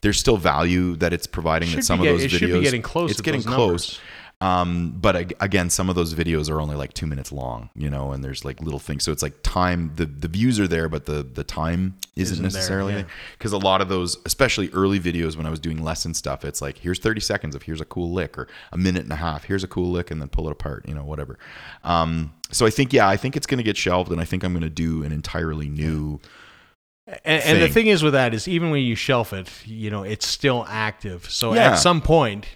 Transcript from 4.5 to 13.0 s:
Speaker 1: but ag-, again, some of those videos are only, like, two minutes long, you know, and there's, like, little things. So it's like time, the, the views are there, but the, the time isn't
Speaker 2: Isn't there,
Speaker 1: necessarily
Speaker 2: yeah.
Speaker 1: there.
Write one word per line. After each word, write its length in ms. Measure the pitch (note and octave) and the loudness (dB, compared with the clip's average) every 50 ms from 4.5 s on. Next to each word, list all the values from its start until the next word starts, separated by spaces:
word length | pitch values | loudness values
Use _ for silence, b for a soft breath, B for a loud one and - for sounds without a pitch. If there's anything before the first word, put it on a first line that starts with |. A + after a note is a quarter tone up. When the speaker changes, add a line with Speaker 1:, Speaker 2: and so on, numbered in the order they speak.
| F2+ F2+ F2+ F2 F2 F2 F2 E2 - F2+ | 2 2 2 0 0 0 -2 -2 -2 0
Speaker 1:
but 160 | F2 G#2 F#2 | 2 2 2
ag-, 200 | F2 F2+ F2+ - - | 2 -2 -4 -4 -4
again, 300 | G2+ G2 F#2+ F#2+ F2 F2 | 0 2 2 2 2 2
some 180 | - - F#2 F#2 | 0 0 0 2
of 80 | F2+ | 2
those 160 | F2+ E2+ D#2+ | 2 0 0
videos 380 | D#2+ E2 E2 E2+ E2 D2+ D2+ D#2 | 0 -2 0 0 0 0 0 0
are 100 | D#2 D2+ | -2 -2
only, 160 | D2+ D2+ D2 | -2 -2 -4
like, 160 | D2 C#2 - | -6 -6 -8
two 140 | - - E2+ | -8 -6 -6
minutes 260 | D#2 C#2+ C2+ C2 - | -4 -4 -6 -8 -8
long, 380 | C#2+ C#2 B1+ B1 A#1+ A#1 A1+ A1 - | -10 -8 -8 -8 -8 -10 -12 -12 -8
you 140 | - D2 C#2+ | -6 -4 -4
know, 240 | C#2+ C#2 C#2 C#2 | -2 -4 -4 -4
and 100 | C#2 C2+ | -6 -6
there's, 220 | C2+ C2+ C2+ - - | -6 -8 -8 -8 -8
like, 160 | C#2 B1 - | -10 -8 -8
little 180 | D#2 D#2 C#2+ C#2 | -6 -6 -6 -6
things. 240 | - - C#2+ C#2+ | -6 -6 -4 -2
So 80 | - - | -2 -2
it's 120 | D2+ - | -2 -2
like 200 | - - - _ | -4 -6 -6 _
time, 500 | - - - F#2 F2+ F2+ F2+ F2 E2 D#2 D#2 | -4 -2 2 2 2 2 2 0 -2 -4 -2
the, 80 | E2 E2+ | -4 -4
the 240 | D2+ C#2+ C#2+ E2 D#2+ | -4 -4 -6 -6 -4
views 320 | E2+ G2 A#2 B2+ A#2 G#2 | 0 2 2 4 4 2
are 80 | G2+ E2+ | 2 2
there, 220 | E2+ E2 D#2+ D#2 | 2 0 0 -2
but 160 | D#2+ D2 - | -2 -4 -4
the, 160 | - D2+ D2 | -4 -4 -4
the 200 | C#2+ B1+ B1 C#2+ | -6 -6 -8 -8
time 540 | C#2+ - - D#2+ D#2 E2 E2+ F2+ F#2 F#2 F#2+ - - - _ | -8 -6 -6 -4 -2 0 0 0 0 -2 -4 -8 -14 -8 _
isn't 180 | - F#2 F2 F2+ | -4 -2 -2 -2
Speaker 2:
Isn't 80 | D#2+ | -2
there, 80 | F2 F#2+ | -2 -4
Speaker 1:
necessarily 420 | G2 F#2+ F#2 - F#2+ G2 G2 G2 | -2 -4 -4 -2 -2 -2 -2 -2
Speaker 2:
yeah. 60 | G2+ | -4
Speaker 1:
there. 120 | G2+ | -4